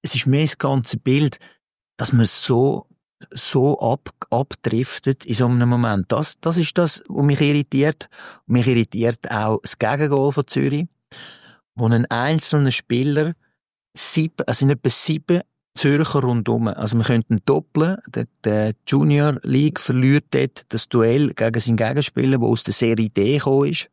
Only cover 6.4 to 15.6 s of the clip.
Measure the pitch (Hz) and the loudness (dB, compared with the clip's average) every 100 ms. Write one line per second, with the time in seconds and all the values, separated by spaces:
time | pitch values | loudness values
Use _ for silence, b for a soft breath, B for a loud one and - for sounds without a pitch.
6.4 | 160 165 156 - 165 - - - 143 139 | -2 0 0 0 0 -2 -6 0 0 2
7.4 | 147 147 143 135 147 - - B B B | 2 2 0 0 0 -2 -14 B B B
8.4 | - 123 120 120 110 107 113 113 - 110 | -2 2 4 2 0 -2 -2 -2 -6 -4
9.4 | 110 107 - - 110 139 151 139 139 143 | -2 -2 -4 -4 -2 0 0 2 0 -2
10.4 | 135 - 139 143 170 _ _ B B B | -2 -2 -2 -2 -6 _ _ B B B
11.4 | B B _ - 113 117 120 117 131 160 | B B _ -2 2 2 2 -2 0 -2
12.4 | - 151 139 - _ 120 139 147 156 165 | 0 0 2 -2 _ -2 0 0 -2 -6
13.4 | _ _ _ _ _ - - - 160 - | _ _ _ _ _ -6 -2 0 -2 -4
14.4 | - - 135 143 127 - - 156 - 175 | -4 0 2 2 0 0 -2 -2 0 -2
15.4 | - _ | -2 _